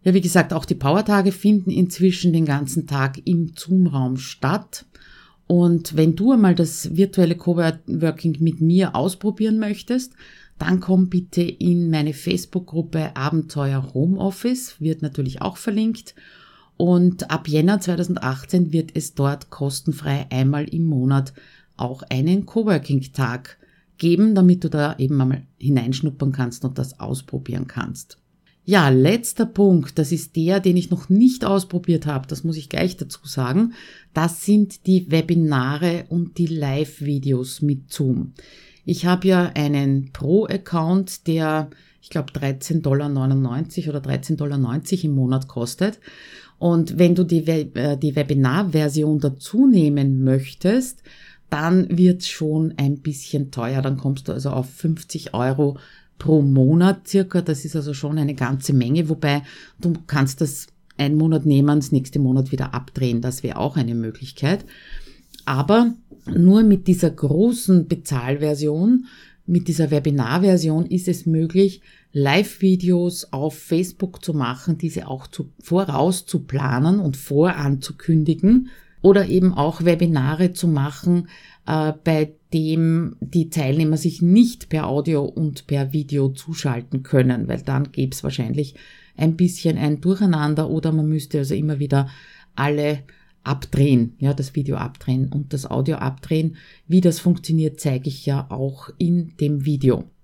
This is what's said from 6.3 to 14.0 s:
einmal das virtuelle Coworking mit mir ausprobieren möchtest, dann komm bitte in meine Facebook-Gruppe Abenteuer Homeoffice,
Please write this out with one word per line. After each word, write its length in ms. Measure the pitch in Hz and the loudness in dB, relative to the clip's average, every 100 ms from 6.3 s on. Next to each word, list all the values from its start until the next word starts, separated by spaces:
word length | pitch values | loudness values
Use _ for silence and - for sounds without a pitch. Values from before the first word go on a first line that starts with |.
einmal 240 | 254 190 | 4 4
das 420 | 175 165 - - 165 | 4 0 -4 -6 0
virtuelle 380 | 196 196 170 | 0 2 2
Coworking 1000 | 175 175 170 165 160 - 160 160 160 170 143 | 2 -2 0 0 -2 -6 -2 -2 -2 -4 0
mit 220 | 165 160 | -2 2
mir 340 | 160 180 180 | 2 2 2
ausprobieren 640 | - 170 185 208 190 220 220 | -2 -4 -4 -6 -2 -2 0
möchtest, 540 | 208 202 - 254 254 _ - - _ - | -2 -6 -4 -6 -6 _ -20 -20 _ -8
dann 180 | 151 180 | -2 0
komm 300 | 185 185 180 | 2 2 2
bitte 340 | 180 180 - | 0 -2 -2
in 480 | 170 - 180 175 170 | -2 -2 0 2 2
meine 240 | 156 151 | 0 -2
Facebook-Gruppe 1000 | 139 - 180 - 185 180 160 165 160 156 - | -4 -4 -4 -2 -8 -6 -6 -4 -4 -4 -4
Abenteuer 760 | 139 160 156 143 139 139 135 | -2 -2 -2 -4 -2 -2 -4
Homeoffice, 800 | 131 | -2